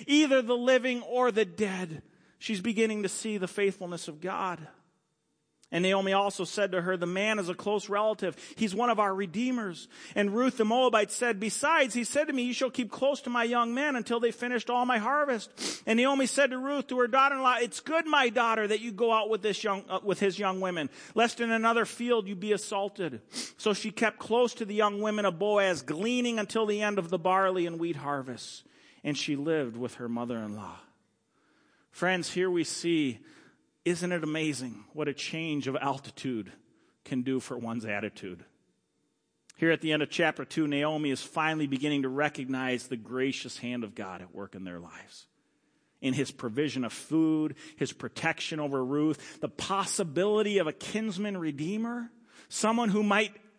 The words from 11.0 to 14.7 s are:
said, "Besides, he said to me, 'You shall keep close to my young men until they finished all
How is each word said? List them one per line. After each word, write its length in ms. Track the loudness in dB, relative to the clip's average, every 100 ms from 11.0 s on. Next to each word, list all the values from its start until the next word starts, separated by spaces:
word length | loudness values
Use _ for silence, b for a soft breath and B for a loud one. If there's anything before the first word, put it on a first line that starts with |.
| 2
said, 260 | 0 0 0
"Besides, 560 | -2 0 2 4 4
he 80 | 0
said 240 | -2 0 0
to 60 |
me, 100 | 0
'You 100 | -2
shall 200 | 0 -2
keep 180 | -2 -4
close 300 | 0 0 0
to 100 | -2
my 140 | 0
young 280 | 2 2 2
men 220 | 0 0
until 240 | -2 0 0
they 140 | 0
finished 360 | 0 -2 -2
all 160 | 0